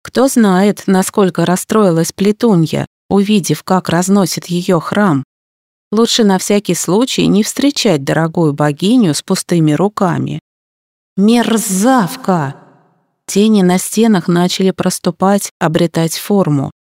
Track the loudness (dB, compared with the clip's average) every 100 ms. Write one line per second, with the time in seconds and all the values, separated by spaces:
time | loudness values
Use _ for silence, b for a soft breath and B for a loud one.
0 | -4 0 0 2 2 4 2 0 0 0
1 | 0 0 0 0 -2 -2 0 2 2 2
2 | -2 -2 -2 0 2 2 2 -2 -8 _
3 | _ -2 2 0 0 -6 0 -2 0 -2
4 | 2 2 0 -4 -6 -6 0 -2 0 0
5 | 0 0 -4 _ _ _ _ _ _ -2
6 | 0 2 2 0 0 -2 -2 -4 -2 0
7 | 0 0 0 2 0 -2 -2 0 -2 -2
8 | -2 -2 -2 0 -2 0 -2 0 0 2
9 | 2 -2 -4 -6 -2 0 2 2 -2 -2
10 | -2 -2 -6 -8 _ _ _ _ _ _
11 | _ 0 2 2 2 -2 -2 -2 2 2
12 | 0 -6 -4 -2 -4 -10 -20 _ _ _
13 | _ _ -6 0 2 4 4 0 -2 0
14 | 2 2 0 0 0 0 -2 0 -4 -2
15 | -6 -2 0 0 -4 _ -2 0 0 0
16 | -4 -6 -2 0 2 0 -4 _